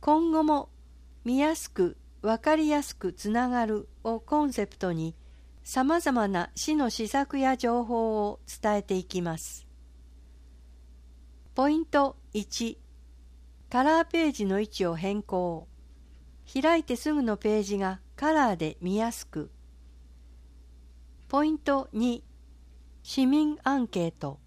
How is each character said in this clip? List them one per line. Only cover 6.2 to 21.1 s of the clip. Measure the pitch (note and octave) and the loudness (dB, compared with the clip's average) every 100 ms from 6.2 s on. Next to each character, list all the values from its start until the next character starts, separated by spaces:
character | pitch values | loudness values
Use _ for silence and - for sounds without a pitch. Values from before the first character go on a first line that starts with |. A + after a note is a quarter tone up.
| G#3 | 2
な | F#3+ F3 - | 0 -4 -6
市 | - | -2
の | D4+ B3 | 0 0
施 | - A3 | -2 -4
策 | C4+ C4+ C#4 | -2 -2 0
や | C4 C4 | 0 2
情 | A#3+ A#3+ | 0 0
報 | A3+ A#3+ A3+ G#3+ G#3 | 0 -2 0 0 -2
を | - - - | -6 -14 -4
伝 | A3 G#3 | 0 0
え | |
て | G3+ F#3 | 0 -4
い | |
き | F#3 F#3 | -2 -4
ま | F3 D#3+ | -4 -6
す。 | - - - - - - - - - - - - - - - - - - - - - | -10 -16 -20 -20 -20 -20 -20 -20 -20 -20 -20 -20 -20 -20 -20 -20 -20 -20 -20 -20 -12
ポ | - C#4 | 0 2
イ | D#4 | 2
ン | E4 | 2
ト | C#4+ C#4 - - | 2 2 0 -8
一、 | G#3+ G3+ - A#3 - - - - - - - - - - | -8 -6 -6 -6 -6 -18 -20 -20 -20 -20 -20 -20 -20 -6
カ | B3 | 0
ラ | C4+ D#4+ | 4 4
ー | E4 | 2
ペ | E4 D#4+ | 0 0
ー | |
ジ | C4 G3+ | 0 0
の | F#3+ | 0
位 | |
置 | G#3+ - | -2 -2
を | F#3 E3 | -2 0
変 | F#3+ G3+ | -2 -4
更。 | - F#3 F3+ E3 - - - - - - - - - C4 | -4 -2 -2 -4 -12 -20 -20 -20 -20 -20 -20 -20 -8 -2
開 | D4 E4 | 2 2
い | |
て | D#4 A#3+ | 0 -4
す | D4+ | -2
ぐ | D4+ | 0
の | B3 G#3 | 0 0
ペ | G#3+ G#3+ | 0 0
ー | |
ジ | G3 G3+ | 0 -2
が | G3 F#3+ - - | -2 -4 -14 -4
カ | D4 | 0
ラ | D#4+ C4 | 4 2
ー | F3+ | 2
で | D#3+ - | -4 -4
見 | F3 G3+ | -4 -2
や | A3+ | -2
す | A#3 - | -6 -12
く。 | - D3+ - - - - - - - - - - - - - - - - | -10 -12 -14 -20 -20 -20 -20 -20 -20 -20 -20 -20 -20 -20 -20 -20 -20 -20